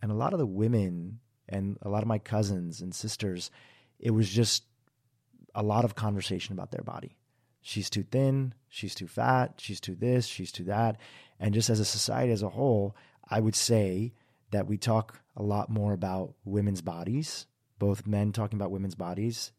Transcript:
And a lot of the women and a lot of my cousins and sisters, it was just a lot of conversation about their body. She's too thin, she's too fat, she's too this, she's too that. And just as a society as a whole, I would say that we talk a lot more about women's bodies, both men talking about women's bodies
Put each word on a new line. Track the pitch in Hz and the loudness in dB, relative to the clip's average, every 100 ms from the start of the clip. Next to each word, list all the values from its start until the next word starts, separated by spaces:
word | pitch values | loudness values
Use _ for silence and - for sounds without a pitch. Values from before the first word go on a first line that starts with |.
And | 104 | -2
a | 107 | 0
lot | 131 | 0
of | 185 | 0
the | 117 | 0
women | 92 113 117 95 87 87 113 _ _ - | 2 2 4 2 -2 -8 -12 _ _ -8
and | 98 98 101 | -4 -2 -4
a | 101 | -2
lot | 104 | 0
of | 113 | 0
my | 107 | 0
cousins | - 107 101 95 87 80 | 0 0 2 0 -4 -8
and | 90 - | -10 -8
sisters, | 95 - 101 90 - - - - _ - | -8 -4 -4 -4 -8 -14 -20 -20 _ -4
it | 117 | 2
was | 110 101 | 4 4
just | 104 113 - _ _ _ _ _ _ _ _ - | 4 4 2 _ _ _ _ _ _ _ _ -10
a | 104 | -2
lot | 107 107 117 | 2 4 2
of | - | 0
conversation | 107 101 - 90 - | -2 -2 -2 -4 -4
about | 92 92 | -8 -8
their | 90 | -8
body. | 85 82 - _ _ _ _ _ | -8 -10 -12 _ _ _ _ _
She's | - 107 95 | -8 -6 -4
too | 104 | -4
thin, | - 131 135 135 131 - _ | 0 2 4 2 0 -6 _
she's | - 95 - | -10 -8 -8
too | 87 | -8
fat, | - 123 127 123 - | 0 4 4 2 -4
she's | - 95 | -10 -10
too | - 90 | -8 -2
this, | 120 123 117 | 2 2 0
she's | - 90 | -4 -8
too | - | -8
that. | 90 101 113 107 - - - - | -2 2 2 0 -8 -20 -20 -4
And | 101 | 2
just | 107 110 | 4 4
as | 107 | 4
a | 104 | 2
society | 104 - 117 127 | 0 0 0 2
as | 107 | 0
a | 101 | 0
whole, | 107 135 107 101 - - _ - | 0 2 4 2 -4 -18 _ -4
I | 107 | 2
would | 110 - | 2 2
say | - 113 98 92 120 - _ _ - | 4 4 4 0 -2 -6 _ _ -4
that | 101 95 | -2 0
we | 104 | 0
talk | 120 110 107 - _ - | 2 2 0 -8 _ -4
a | |
lot | 104 104 - | -2 0 0
more | 107 104 | 0 0
about | 95 95 95 90 - 101 | 0 -2 -2 -6 -8 -2
women's | 101 104 95 | 0 2 0
bodies, | 87 85 85 131 156 - - _ _ - | -4 -6 -2 -2 -2 -8 -14 _ _ 0
both | 101 98 104 | 0 2 0
men | 104 104 | 0 0
talking | 107 104 107 | 0 -2 -2
about | 95 | -2
women's | 95 98 95 | -2 -4 -4
bodies | 87 92 113 113 - | -6 -2 -2 -4 -10